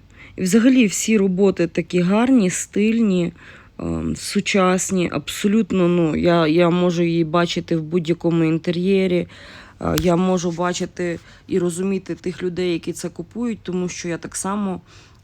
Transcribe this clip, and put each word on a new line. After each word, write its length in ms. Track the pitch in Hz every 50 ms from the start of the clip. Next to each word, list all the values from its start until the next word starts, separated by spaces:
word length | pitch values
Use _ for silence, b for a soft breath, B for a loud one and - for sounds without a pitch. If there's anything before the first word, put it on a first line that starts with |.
| - B B B B B B
І 60 | - 185
взагалі 440 | 180 185 233 220 269 254 262 226
всі 320 | 190 - - - 214 220 202
роботи 480 | 196 196 180 185 202 190 185 - 170
такі 340 | 165 - 180 160 - - 180
гарні, 500 | 175 180 202 220 240 254 269 240 190 180
стильні, 800 | - - - - - 196 208 220 220 233 226 202 185 180 170 170 B B B B B B B B B -
ем, 380 | - 85 82 80 82 82 -
сучасні, 920 | - - - - 202 190 - - 196 180 185 185 185 - - 190 185 170 - -
абсолютно, 760 | 147 - - - - - 202 208 226 226 - 220 185 175 175
ну, 280 | 175 175 165 156 156
я, 300 | 160 - 175 170 170 160
я 240 | 156 160 175 175 170
можу 320 | 175 180 175 180 170 170 175
її 220 | 170 165 170 165
бачити 520 | 156 160 170 175 170 - 175 - - 175
в 60 | 160 156
будь-якому 640 | 151 165 185 156 160 165 - - 170 170 165 160
інтер'єрі, 840 | 160 160 160 - 175 170 175 180 190 196 190 190 185 180 175 170 B B B B B B B B B B -
е, 180 | - - - -
я 180 | 160 180 170
можу 340 | 175 185 185 185 180 170 175
бачити 680 | 165 160 180 175 180 - 180 - - - 180 170 165 - B B B B B -
і 100 | - 185
розуміти 560 | 175 180 165 175 190 196 196 185 190 - 165
тих 280 | - - 185 165 - 180
людей, 300 | 185 170 175 180 180 170
які 200 | 160 - 180 170
це 160 | - - 170
купують, 500 | - - 170 - - 220 240 240 214 185 -
тому 260 | 185 180 180 180 170
що 200 | - - - 170
я 100 | 165 160
так 180 | - - -
само, 440 | - - 190 202 208 202 190 180 170 B B B B B B B B